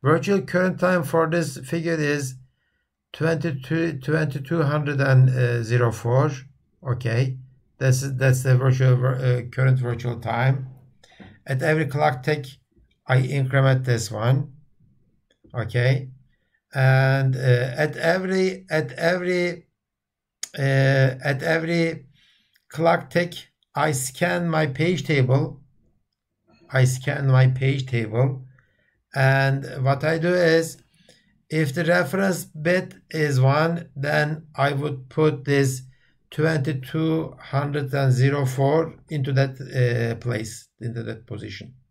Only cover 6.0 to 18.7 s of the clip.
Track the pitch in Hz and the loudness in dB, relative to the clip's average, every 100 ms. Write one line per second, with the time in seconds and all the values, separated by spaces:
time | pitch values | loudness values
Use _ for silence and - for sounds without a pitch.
6 | 117 127 147 135 - _ _ _ - 123 | 0 2 2 -2 -14 _ _ _ -6 -4
7 | 113 113 131 - - _ _ _ 135 131 | -2 0 -2 -4 -14 _ _ _ 0 0
8 | 139 127 131 127 135 127 131 131 131 127 | 0 0 2 2 4 4 4 4 4 4
9 | 127 127 131 123 120 - 131 127 120 113 | 2 0 0 0 -2 0 2 4 2 -4
10 | 120 117 110 117 131 135 - - - _ | -4 -6 -4 0 2 0 -2 -16 -20 _
11 | _ _ - - - 131 156 156 147 135 | _ _ -20 -20 -6 -2 0 0 0 2
12 | 151 131 156 151 131 - _ _ _ _ | 0 0 -2 -2 -4 -16 _ _ _ _
13 | - 131 127 139 131 139 135 131 131 117 | 0 0 2 0 0 2 4 2 2 -2
14 | 98 107 113 139 151 - _ _ _ _ | -2 -4 0 0 0 -12 _ _ _ _
15 | _ _ _ _ _ 120 110 120 123 131 | _ _ _ _ _ -10 -4 0 0 0
16 | - - _ _ _ _ _ 139 131 131 | -2 -16 _ _ _ _ _ 0 4 4
17 | 135 135 135 131 131 123 127 127 151 - | 4 2 0 0 2 2 2 -2 -2 0
18 | 165 180 185 190 185 185 - | 0 0 0 0 0 -2 -4